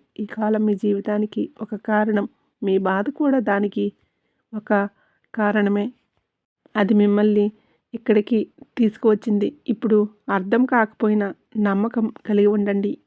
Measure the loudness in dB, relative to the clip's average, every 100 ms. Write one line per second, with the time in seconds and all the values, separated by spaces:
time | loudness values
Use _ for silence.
0 | -10 -12 -10 -4 -2 0 0 0 -2 -2
1 | -2 -4 -4 -4 -8 -10 -12 -10 -2 0
2 | 0 -2 -4 -10 _ _ -2 0 0 -2
3 | -4 -2 0 0 0 0 -2 -2 -6 -6
4 | _ _ _ _ _ -14 -2 -2 -2 -10
5 | _ _ _ -2 0 2 2 0 -4 -8
6 | _ _ _ _ _ _ _ -2 2 4
7 | 4 4 2 2 0 -4 _ _ _ -6
8 | 0 0 2 -2 -2 _ -12 -2 -2 2
9 | 0 0 0 -2 -2 -6 -6 -4 0 2
10 | 0 -6 -4 -4 0 0 2 0 0 -2
11 | 0 0 -2 -8 _ -2 0 0 -2 -2
12 | -4 -6 -2 2 2 2 0 -2 -2 -6